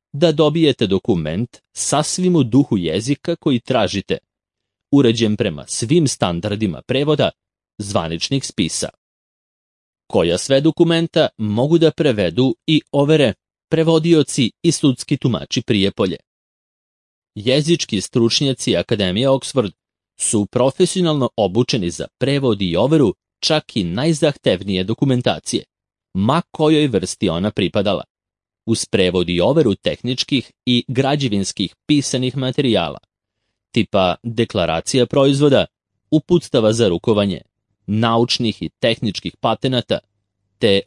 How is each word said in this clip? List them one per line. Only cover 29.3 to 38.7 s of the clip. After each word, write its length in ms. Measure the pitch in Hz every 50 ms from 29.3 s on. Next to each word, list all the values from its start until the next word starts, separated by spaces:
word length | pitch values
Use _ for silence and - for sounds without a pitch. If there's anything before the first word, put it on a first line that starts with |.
| 87 85
overu 340 | 87 113 139 165 147 107 98
tehničkih 760 | - - 90 - - - 123 131 - - - 139 123 - - _ _ -
i 180 | 127 123 120 -
građevinskih 880 | - 131 127 135 135 147 151 139 120 101 98 95 - - - 98 82 - _ _
pisanih 520 | - 151 147 135 - - 127 127 127 120
materijala, 600 | 143 131 127 131 - 139 127 107 92 85 76 65 - _ _ _ _ _ _ _ _ _ _ _ _ _ _
tipa 440 | - 113 101 - - 98 92 90 85 - -
deklaracija 800 | 117 113 113 113 - - 101 85 82 80 82 - - - 131 123
proizvoda, 600 | - - 139 135 143 139 139 147 147 131 107 85 - _ _ _ _ _ _ _ -
uputstava 640 | 151 156 - - 175 170 - - - 127 110 107 113
za 140 | 113 117
rukovanje, 540 | 98 85 87 - - 110 104 101 101 90 64 - _ _ _ _ _ _ _ -
naučnih 760 | - 104 110 117 113 113 117 123 120 - - 123 110 101 -
i 80 | -
tehničkih 640 | 78